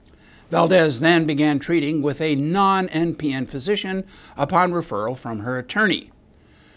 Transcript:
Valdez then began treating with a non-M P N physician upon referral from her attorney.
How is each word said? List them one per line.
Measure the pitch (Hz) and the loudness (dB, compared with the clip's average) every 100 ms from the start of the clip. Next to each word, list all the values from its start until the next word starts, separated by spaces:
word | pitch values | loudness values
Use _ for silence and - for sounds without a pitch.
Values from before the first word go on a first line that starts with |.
| _ _ - - - | _ _ -20 -20 -2
Valdez | 165 170 185 156 123 | 2 4 6 4 2
then | 165 170 | 4 4
began | 156 143 151 143 | 2 2 2 0
treating | - 170 143 156 | 0 0 0 0
with | 143 135 | -2 -2
a | 160 | -2
non-M | 139 151 190 196 190 185 156 170 | 0 0 2 2 2 0 -2 -2
P | 156 151 | -2 -4
N | 135 123 | -4 -6
physician | 139 151 202 190 190 190 - - - | -6 -4 -4 -4 -6 -8 -16 -16 -6
upon | 143 175 180 | -2 2 2
referral | 175 165 101 107 127 | -2 -4 -6 -6 -6
from | 123 110 | -8 -8
her | 117 127 | -6 -6
attorney. | 127 208 214 117 - - _ _ _ _ _ | -4 0 0 0 -6 -20 _ _ _ _ _